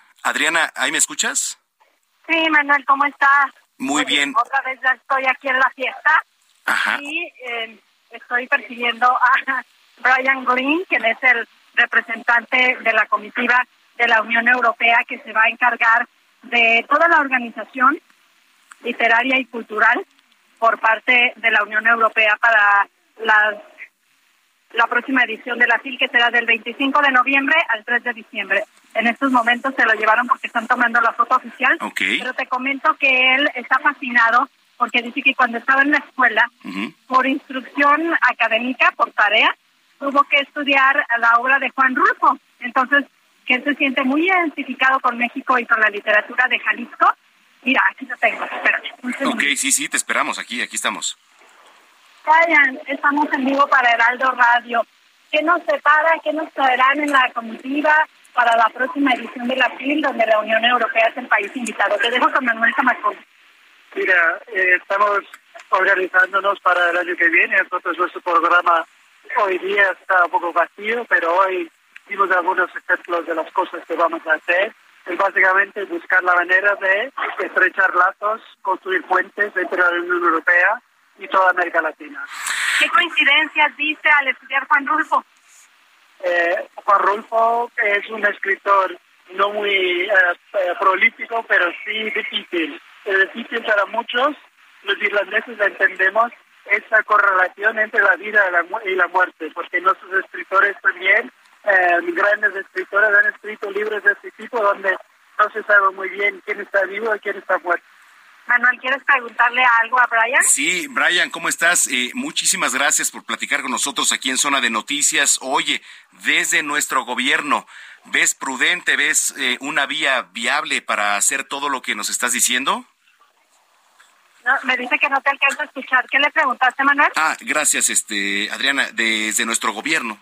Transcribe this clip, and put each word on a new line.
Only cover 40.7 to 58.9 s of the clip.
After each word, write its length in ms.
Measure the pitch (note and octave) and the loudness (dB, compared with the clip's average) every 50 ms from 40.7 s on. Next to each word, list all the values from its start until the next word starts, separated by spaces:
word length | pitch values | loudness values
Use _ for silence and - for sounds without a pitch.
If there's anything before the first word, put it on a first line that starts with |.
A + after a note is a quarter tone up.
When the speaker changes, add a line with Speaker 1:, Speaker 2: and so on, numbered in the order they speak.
| C#4 C4+ C4 C4+ C4+ D4 - - A#3 A#3 | 2 4 4 4 2 2 0 0 0 0
Speaker 2:
la 140 | A#3 A#3 A#3 A#3+ | 2 4 2 2
obra 200 | - - C4+ C#4 | 2 2 2 2
de 120 | C4 B3 | 0 -2
Juan 260 | - - C4 C4 C4 | -2 0 0 0 2
Rulfo. 420 | - F4 A4 A#4+ - - - - - _ _ _ _ | 2 2 0 2 2 2 2 2 0 _ _ _ _
Entonces, 440 | - B3 - C4+ C4 A#3+ C#4+ C#4+ C4+ - _ _ _ _ _ _ _ | -12 -6 -2 -2 0 2 0 0 0 -2 _ _ _ _ _ _ _
que 100 | - B3+ | -4 -4
él 100 | B3+ C#4+ | -2 -2
se 100 | D4 C#4 | -2 -2
siente 280 | - D4+ C#4 B3 D4 C#4 | -2 -2 -2 -2 -2 -2
muy 240 | B3+ C4+ D4+ E4 F#4+ | 0 0 0 2 2
identificado 720 | F#4+ F4+ F4 D4+ - - C4+ - B3+ - C4 C4 C4+ - | 2 0 0 -2 -4 -8 -10 -10 -6 -2 0 0 2 2
con 160 | - C4 A#3+ | 0 -2 -2
México 420 | A#3 A#3+ A#3 - C#4 - - C4 B3 | -2 -4 -6 -6 -6 -4 -2 0 0
y 60 | A#3 | 0
con 160 | - A#3 A3 | 0 0 2
la 80 | G#3+ G#3+ | 2 0
literatura 580 | G3+ G3+ - G#3+ G#3 G#3 G#3 - A#3+ A#3+ B3+ B3 | 0 -2 -2 0 0 0 0 0 -2 -2 0 0
de 120 | A#3+ A3 | -2 -2
Jalisco. 540 | - A3 G3+ A3+ A#3+ - - - E4 F#4+ - - _ _ _ _ _ _ _ _ - | -2 -4 -4 -4 -8 -12 -4 0 2 2 2 0 _ _ _ _ _ _ _ _ -4
Mira, 200 | B3 C4 - G3 F#3+ | -2 0 2 0 0
aquí 140 | - - C4+ | -2 -6 -10
lo 100 | - - - | -14 -4 -2
tengo, 260 | - A3 G3 - - | -2 -2 0 -2 -8
espérate, 480 | - - - - A3 G3 - - - - - - | -8 -8 -4 -2 -2 -2 -2 -4 -10 -14 -12 -10
un 100 | B3 B3 | -10 -8
segundo. 220 | - C#4 - A#2 | -4 -4 -4 -2
Speaker 1:
Ok, 200 | A2 C#3 C#3+ C#3+ | -2 -2 -2 -2
sí, 160 | - - C3+ C3 | -2 -2 -2 -2
sí, 160 | C3 D3 D#3+ | -2 -2 -4
te 80 | - | -4
esperamos 420 | - - - A2+ A#2+ C#3 C#3+ G#2 - | -4 -4 -2 -2 -2 -2 -2 -4 -8
aquí, 220 | F#2 - A2+ B2 | -10 -8 -8 -6
aquí 160 | G#2+ F2+ - | -6 -6 -6
estamos. 400 | A2 - A#2+ G#2 E2 D2+ - - - _ _ _ _ - - _ _ _ - - _ _ _ _ _ _ _ _ _ - | -6 -4 -4 -4 -4 -6 -8 -10 -10 _ _ _ _ -20 -20 _ _ _ -20 -20 _ _ _ _ _ _ _ _ _ 0
Speaker 2:
Brian, 540 | D#4 D#4 E4 E4+ E4+ D#4+ D4 C#4+ C4 C4 C#4+ - | 2 4 4 4 4 4 4 2 2 0 -6 -10
estamos 400 | - C#4 C#4 - C#4+ C#4+ D4 D4+ D4 D#4 | -10 -6 -2 0 0 2 2 0 0 0
en 140 | C#4+ B3+ | 0 0
vivo 200 | C4+ C#4 C#4 C#4+ C#4+ | 2 2 2 2 4
para 220 | D4 C4+ B3 A#3+ A#3 | 4 4 4 4 2
Heraldo 380 | A3+ A#3 A#3 B3+ B3 C4 B3+ B3+ | 2 2 2 0 0 0 0 2
Radio. 540 | A#3+ B3 A#3+ A#3+ A#3+ A#3 A#3 A#3 A#3 - - _ _ _ _ _ _ _ _ - | 2 4 4 4 2 0 -2 -2 -4 -4 -4 _ _ _ _ _ _ _ _ -2
¿Qué 100 | D4+ D4+ | 0 2
nos 200 | D#4+ F4 D4 D4+ | 2 0 0 0
separa? 560 | - D4 C#4 - D4 D4+ D#4 D#4 E4 E4 D4+ - | -2 -2 0 2 4 4 4 4 2 0 0 0
¿Qué 100 | D4+ D4 | -4 -4
nos 200 | D#4 D#4+ D4+ - | -4 -6 -6 -4
traerán 480 | - C#4 C4 B3+ B3+ C4 C4 C#4+ D4 | -2 0 0 2 4 2 2 2 0
en 100 | D4 C#4+ | 0 0
la 200 | C#4+ C#4 B3+ - - | 2 2 2 2 -2
comitiva 600 | A#3 A#3 A3+ A3 - - C4 C#4 D4 D4 D4+ D4+ D#4 D#4 - _ _ _ _ - | -6 -10 -10 -10 -12 -8 -6 -4 -2 2 2 4 2 2 0 _ _ _ _ -2
para 200 | A#3+ A#3+ A#3+ A#3 | 0 2 2 4
la 120 | A3+ A3+ A3 | 4 2 2
próxima 440 | A3+ A#3+ B3+ C4 | 0 -2 -6 -4